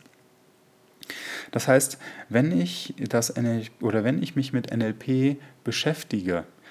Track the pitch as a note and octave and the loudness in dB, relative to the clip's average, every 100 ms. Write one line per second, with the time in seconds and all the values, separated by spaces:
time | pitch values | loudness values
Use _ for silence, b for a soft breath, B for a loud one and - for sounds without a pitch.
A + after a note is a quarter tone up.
0 | - _ _ _ _ _ _ _ _ _ | -20 _ _ _ _ _ _ _ _ _
1 | B B B B B A#2+ - C3+ C3+ - | B B B B B -4 6 6 4 -6
2 | B B B A2+ D#3 F3 F3 - - - | B B B 2 4 4 0 -4 -10 -8
3 | A#2 A#2 A2+ - A#2+ A2+ A2 - A#2+ G#2+ | -2 0 0 0 0 0 -4 -4 0 2
4 | G#2+ D3+ F3 C#3 C3 B2+ - A#2 A2 A2 | 2 0 0 -2 -2 -2 -2 -2 0 -2
5 | - C3 C3+ C#3 B B - - D3+ D#3+ | 0 2 2 0 B B -6 -2 -2 -2
6 | - G#2+ F#2 F2 - - B | -4 -4 0 -2 -4 -16 B